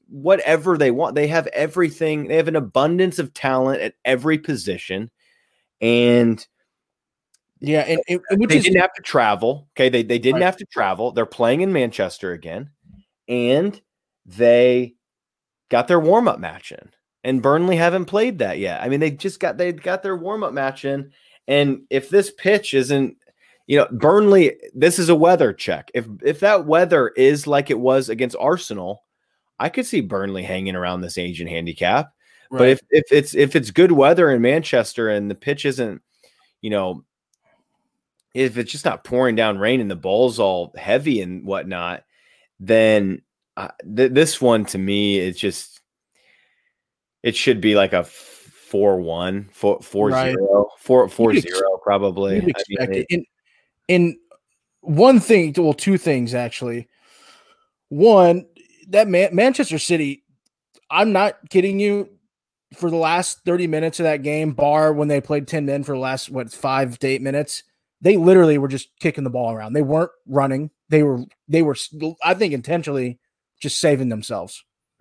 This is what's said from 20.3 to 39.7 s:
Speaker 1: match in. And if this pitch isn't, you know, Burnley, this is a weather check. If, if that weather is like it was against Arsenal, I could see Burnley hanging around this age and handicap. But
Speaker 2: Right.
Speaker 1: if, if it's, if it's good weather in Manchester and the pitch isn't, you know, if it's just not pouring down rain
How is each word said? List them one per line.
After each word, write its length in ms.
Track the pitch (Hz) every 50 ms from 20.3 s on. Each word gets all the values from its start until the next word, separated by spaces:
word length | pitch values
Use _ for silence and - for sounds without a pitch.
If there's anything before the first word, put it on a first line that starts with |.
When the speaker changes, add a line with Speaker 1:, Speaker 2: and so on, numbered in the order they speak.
| 208 220 208 151 117
Speaker 1:
match 320 | 139 135 135 135 - -
in. 280 | 139 139 139 139 143 _ _ _ _ _ _ _ -
And 340 | 139 143 143 139 135 - - -
if 180 | 131 135 131 -
this 220 | 170 202 190 202
pitch 440 | - - - 185 208 208 208 - -
isn't, 420 | 135 127 120 143 139 135 120 - _ _ _ _ _ _ _ _ _ _
you 100 | - 143
know, 120 | 143 131 -
Burnley, 640 | 127 113 - 151 180 208 214 202 196 190 170 139 - - - - -
this 260 | 127 139 175 170 190
is 100 | 175 160
a 40 | 175
weather 380 | 151 160 170 185 170 156 113 95
check. 380 | - - - 87 73 - _ -
If, 140 | 123 113 113 104 92 -
if 160 | 135 151 -
that 240 | 190 202 214 190 170
weather 440 | - 160 165 180 175 175 151 127 113
is 380 | - 127 131 135 147 147 143
like 240 | 147 147 143 143 -
it 80 | 143 110
was 300 | 123 131 131 135 131 123
against 280 | 110 113 127 120 - -
Arsenal, 640 | 110 139 170 175 - - 107 98 90 90 101 - _ _ _ _ _ _ _ _ _ _ _ -
I 100 | 110 151
could 160 | - - 247
see 160 | 247 - 185
Burnley 440 | 120 92 104 98 98 98 98 95 90
hanging 320 | 92 92 92 95 95 92
around 240 | 90 90 90 90 90
this 180 | 90 85 - -
age 220 | 87 87 87 80
and 100 | 87 82
handicap. 640 | 82 85 85 85 80 - 90 87 101 135 151 - _ _ _ _ _ _ _ -
But 100 | 131 131
Speaker 2:
Right. 80 | 123 127
Speaker 1:
if, 100 | 135 131 - -
if 140 | - 151 143 - 135
it's, 220 | 147 143 - -
if 220 | - 143 135 -
it's 160 | 165 127 107 -
good 200 | - 175 185 170
weather 380 | 143 135 143 170 175 175 151
in 100 | 135 120
Manchester 680 | 117 123 139 160 156 - - 123 113 - - - 113 110
and 200 | 107 104 104 101
the 40 | 101
pitch 320 | 95 - 139 147 147 -
isn't, 340 | 143 131 127 123 110 92 - _ _ _ _ _ _ _ _ _ _ _ _ -
you 80 | 110
know, 340 | 107 101 95 92 90 - - _ _ _ _ _ _ _ _ _ _ _ _ _ _ _ _ _ _ _ _ _ _ _ _ _ -
if 240 | 127 131 127 110
it's 160 | 123 117 - -
just 140 | 147 -
not 180 | 160 101 - -
pouring 300 | - 127 123 127 123 113
down 240 | 107 113 110 104 98
rain 220 | 98 110